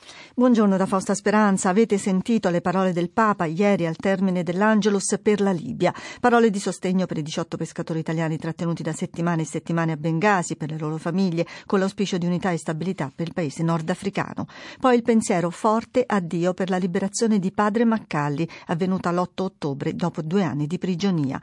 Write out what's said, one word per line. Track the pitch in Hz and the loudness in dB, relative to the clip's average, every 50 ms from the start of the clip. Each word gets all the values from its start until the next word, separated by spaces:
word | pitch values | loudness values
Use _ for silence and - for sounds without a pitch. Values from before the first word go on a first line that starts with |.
| - - - - - - _ | -20 -20 -20 -20 -20 -8 _
Buongiorno | - 240 254 240 214 214 202 190 185 | 2 4 4 6 6 4 4 4 2
da | 190 | 2
Fausta | 185 202 190 185 - 196 | 0 0 0 0 0 -2
Speranza. | 190 - 208 202 214 214 202 190 185 - 196 | -2 0 2 4 6 6 4 4 2 2 2
Avete | 180 214 226 - 208 196 | 4 4 4 4 2 0
sentito | - 214 185 185 185 - 233 220 - 185 | 2 0 0 0 2 2 0 2 2 2
le | 170 175 170 | 0 0 0
parole | 185 175 190 190 185 175 | 0 0 2 2 2 0
del | 175 175 175 | 0 -2 0
Papa | - - 220 214 202 202 180 | 0 2 2 2 2 0 -2
ieri | 156 160 165 202 202 202 180 170 | -2 0 2 2 2 2 2 0
al | 165 165 | -2 -2
termine | - - 202 196 185 196 190 180 180 175 | -2 0 0 0 2 2 0 0 0 -2
dell'Angelus | 160 170 185 208 220 220 208 190 220 202 196 - - 214 180 - | -2 0 2 2 4 4 4 4 2 2 0 0 -2 -2 0 2
per | 214 208 196 202 | 2 2 4 4
la | 196 | 2
Libia. | 190 156 - 160 156 151 175 170 - - - - - - | 0 0 -2 -6 -2 0 0 0 0 -2 -8 -16 -6 -2
Parole | - 247 233 233 233 226 | 2 4 6 6 6 4
di | 185 202 | 2 0
sostegno | - 196 175 - - 185 185 185 185 | -2 -4 -4 -4 -2 0 0 0 0
per | 170 - 165 | -2 -2 -4
i | 151 | -6
diciotto | 151 - 175 165 - - - | -4 -4 -6 -6 -6 -6 -8
pescatori | 165 - - - 165 - 165 160 | -8 -6 -6 -8 -6 -4 -4 -4
italiani | 156 - 160 160 165 156 160 147 | -4 -2 -2 -2 -2 -2 -2 -4
trattenuti | - 165 160 - 175 170 170 160 160 | -4 -6 -6 -4 -4 -4 -4 -4 -4
da | 165 156 | -6 -6
settimane | - 185 - - - 165 175 170 160 160 | -4 -6 -8 -6 -4 -2 0 0 -2 -2
e | |
settimane | - - 156 - - 165 165 165 165 160 | -4 -6 -6 -4 -2 -2 0 0 0 -2
a | |
Bengasi | 151 151 165 160 165 185 214 202 180 165 - 156 | -2 -2 -2 0 2 2 2 2 2 0 -4 -6
per | - 160 147 | -8 -8 -8
le | 156 156 | -8 -6
loro | 156 151 156 | -6 -6 -6
famiglie, | 156 - - 190 190 196 185 165 165 165 - - - - | -6 -4 -4 -2 0 0 0 0 -2 -2 -4 -6 -16 -6
con | - - 196 | -2 0 0
l'auspicio | 185 196 - - 202 175 202 | 0 0 -2 -2 -2 -2 -2
di | 175 170 | -2 0
unità | 175 180 170 - 196 170 | 0 0 0 0 -2 -2
e | |
stabilità | 156 - - 160 156 156 190 180 - 156 131 - | -2 -4 -6 -6 -4 -4 -4 -4 -4 -6 -6 -6
per | - 170 | -6 -8
il | 165 - | -6 -4
paese | - 170 139 - - 165 | -4 -4 -4 -2 -2 0
nordafricano. | 165 165 165 160 165 185 - - 196 - 185 - - - - - - - - - - - - | 0 0 0 -2 -4 -4 -4 -4 -6 -4 -4 -6 -6 -6 -10 -10 -10 -12 -16 -18 -18 -6 0
Poi | - 262 247 | 2 4 4
il | 240 233 | 4 4
pensiero | 247 233 220 220 - 208 170 170 170 | 4 2 2 2 2 2 0 0 -2
forte | 175 - - 220 214 226 226 - - 254 240 | -2 -2 0 2 2 0 0 0 0 0 0
a | - 208 202 | 2 0 -2
Dio | 175 160 190 170 170 185 180 | -2 -2 -2 0 0 0 0
per | - 190 180 | 0 -2 -2
la | 190 185 | -2 0
liberazione | 185 190 170 202 196 196 202 - 233 220 220 202 | -2 -2 -2 -2 -2 -4 -2 0 0 2 2 2
di | 170 190 - | 2 0 0
padre | - 208 214 202 226 240 | 0 0 2 2 2 2
Maccalli, | 233 220 220 - - - 151 143 147 143 143 165 165 - - - - | 2 2 0 -2 -4 -4 -2 -2 -2 -2 -2 -4 -4 -6 -10 -8 -4
avvenuta | 180 156 - 185 190 180 - 175 | -4 -2 0 0 0 0 -2 -2
l'otto | 170 175 180 175 _ - 190 | 0 0 -2 -2 _ -4 -6
ottobre | 190 - _ - 147 139 139 143 160 - | -6 -6 _ -4 -4 -4 -4 -4 -4 -4
dopo | - 175 170 - - 156 | -2 -2 -4 -4 -4 -4
due | 156 175 208 190 | -2 0 0 0
anni | 147 120 143 151 | 0 -2 -2 -4
di | 147 175 - | -4 -4 -4
prigionia. | - 185 185 160 196 202 180 160 143 131 131 - | -4 -4 -2 -2 0 0 0 0 0 -2 -2 -6